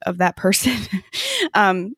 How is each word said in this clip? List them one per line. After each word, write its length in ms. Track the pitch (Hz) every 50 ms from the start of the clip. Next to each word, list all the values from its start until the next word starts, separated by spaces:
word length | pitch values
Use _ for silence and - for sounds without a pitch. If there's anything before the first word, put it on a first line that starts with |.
| -
of 120 | 185 180
that 180 | 175 180 175 -
person, 380 | - - 185 - - - 254 247 214 - - 196 185 - _ -
<laughs> 380 | - - 539 539 480 381 - -
um, 400 | 214 202 190 185 185 180 214 269